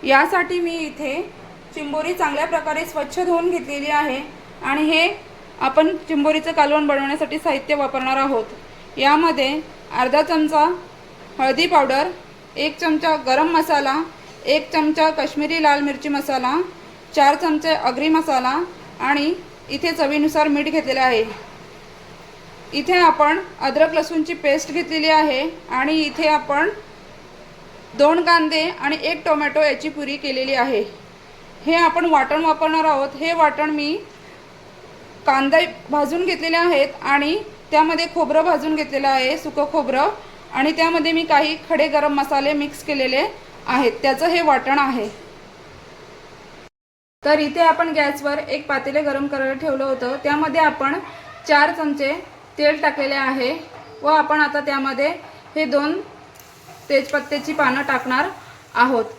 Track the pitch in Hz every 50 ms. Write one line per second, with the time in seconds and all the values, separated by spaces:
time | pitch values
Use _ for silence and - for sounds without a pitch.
0 | - 240 269 269 302 359 - 370 349 349 359 349 339 339 330 339 320 302 294 -
1 | 302 277 269 311 359 - - - - - - - - - - - 302 285 285 311
2 | 311 320 359 359 349 302 285 294 302 330 330 320 311 311 302 311 320 311 - 311
3 | 285 - - 349 359 349 349 339 339 359 359 339 254 262 285 285 277 294 302 294
4 | 302 302 254 269 294 302 - - - - - - - 262 277 294 311 302 320 311
5 | 330 359 - - - - - - - - - - - 269 269 311 311 320 370 320
6 | - - 320 285 285 311 311 311 311 330 330 330 294 285 294 302 302 294 285 277
7 | 277 277 285 302 320 - 294 311 - 339 285 269 269 - 294 285 277 262 269 269
8 | 262 262 262 269 269 277 269 226 220 - - - - - - - - - - -
9 | 262 277 294 311 330 339 320 254 269 269 285 311 311 - - - - - - -
10 | 254 254 240 294 311 - 339 320 311 302 311 302 302 339 359 349 - - - -
11 | - - - - - - - - 269 269 262 240 330 339 349 311 277 262 262 269
12 | 294 359 349 - - - - - - - - - 285 311 294 - - 330 311 302
13 | 320 330 311 302 262 254 262 269 302 330 339 320 320 - 330 285 277 277 269 302
14 | 330 339 - - - - - - - - 277 311 302 - - 320 302 302 311 320
15 | 311 320 311 320 277 302 - 294 294 302 320 330 311 302 285 285 285 285 277 -
16 | - 302 285 277 285 - 269 262 247 247 277 330 370 359 - - - - - -
17 | - - - 311 285 277 294 302 311 330 302 302 311 320 311 - - 247 247 247
18 | 285 311 311 320 320 320 285 262 254 254 269 302 349 349 - - - - - -
19 | - 262 285 285 285 311 359 359 - - - - - - - 277 - 339 320 330
20 | 320 277 294 302 294 311 302 320 302 311 285 285 294 302 302 320 - 269 262 262
21 | 262 254 247 226 220 220 208 - - - - - - - - - - - - -
22 | - - - - - - - - - - - - - - - 277 285 - 359 359
23 | 349 320 302 - 302 294 320 381 381 - - - - 269 254 294 311 320 320 320
24 | 311 311 339 320 311 320 349 - - 294 277 311 294 - 294 330 339 247 311 320
25 | 302 320 311 311 311 302 269 254 285 320 - - - - - 254 269 285 311 320
26 | 311 294 - - 320 302 302 294 294 - 285 285 320 381 427 - - - - -
27 | - - - - - - - - - - - - - - - - - - - 226
28 | 285 294 320 339 349 339 339 330 311 311 311 311 311 339 370 - - 277 302 311
29 | - 311 339 302 - 339 311 302 294 294 285 302 311 302 269 - - 311 285 302
30 | 285 269 277 285 - 285 269 262 262 262 269 262 240 269 262 208 208 202 - -
31 | - - - - - - - - - - - - - 285 330 339 339 330 - 339
32 | 339 339 320 285 262 262 294 311 330 320 311 311 320 320 311 320 311 311 302 269
33 | 269 277 277 277 294 320 339 330 320 302 294 294 302 302 302 294 294 294 320 415
34 | 415 - - - - - - - - - - - - - - - - - - -
35 | - - - - - - 269 269 269 277 294 320 349 339 - - - - 254 294
36 | 285 262 294 349 359 359 359 285 302 330 330 339 339 349 339 277 277 285 - -
37 | - 254 277 285 285 294 330 415 427 - - - - - - 302 320 311 330 320
38 | 339 330 - 339 320 247 302 311 320 349 339 302 254 311 311 302 302 - 277 269
39 | 277 277 269 269 254 262 254 220 - 208 - - 294 285 - 311 285 233 269 254
40 | 285 403 415 - - - - - - - - 269 269 302 320 330 320 330 330 339
41 | 294 330 330 330 330 330 320 285 320 302 311 302 - - 330 311 294 311 269 302
42 | 285 302 294 285 277 - 302 277 277 285 302 294 285 294 294 - - - 294 277
43 | 262 262 262 262 320 466 - - - - - - - - 247 254 277 240 226 -
44 | - 277 262 262 302 339 339 349 339 311 285 254 254 262 277 277 277 269 262 247
45 | 208 214 202 - - - - - - - - - - - - - - - - -
46 | - - - - - - - - - - - - - - _ _ _ _ _ _
47 | _ _ _ _ - 285 302 302 302 294 294 339 339 330 320 330 339 330 311 311
48 | 294 285 277 - 277 285 285 302 294 - - 294 294 - 285 269 269 277 262 294
49 | 311 285 269 277 285 285 285 269 269 262 269 269 294 320 277 262 269 269 262 262
50 | 254 247 262 285 - 285 294 294 311 311 294 330 311 302 294 - 269 269 285 392
51 | - - - - - - - - - - 302 285 294 311 339 339 320 294 285 285
52 | 277 269 302 359 - - - - - - - - 294 294 302 294 302 302 285 294
53 | 277 269 277 277 269 262 269 269 247 254 302 330 - - - - - - - -
54 | - 285 311 311 294 285 294 302 302 285 294 294 285 285 277 277 269 269 269 240
55 | 277 302 339 339 - - - - - - - 302 311 254 262 285 285 302 339 381
56 | 415 - - - - - - - - - - - - - - - - - 294 277
57 | 269 277 - 294 - - 294 285 - 294 311 311 294 262 254 269 285 277 277 247
58 | - 254 254 262 294 370 381 - - - - - - - - - 240 254 269 233
59 | 220 220 -